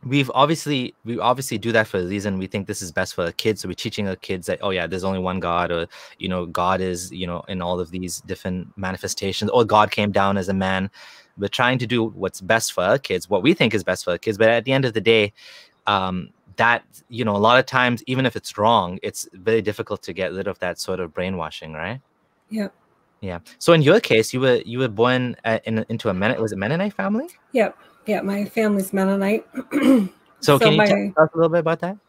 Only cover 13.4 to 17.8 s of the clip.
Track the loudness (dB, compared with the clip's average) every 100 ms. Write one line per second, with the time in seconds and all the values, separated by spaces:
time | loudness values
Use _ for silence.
13.4 | 2 4 2 0 -2 -4 -2 -2 -2 2
14.4 | 4 4 2 0 0 0 4 4 4 _
15.4 | -20 -20 -20 _ 0 0 0 -6 -8 _
16.4 | _ 0 2 2 _ -20 _ -4 0 2
17.4 | 6 6 4 2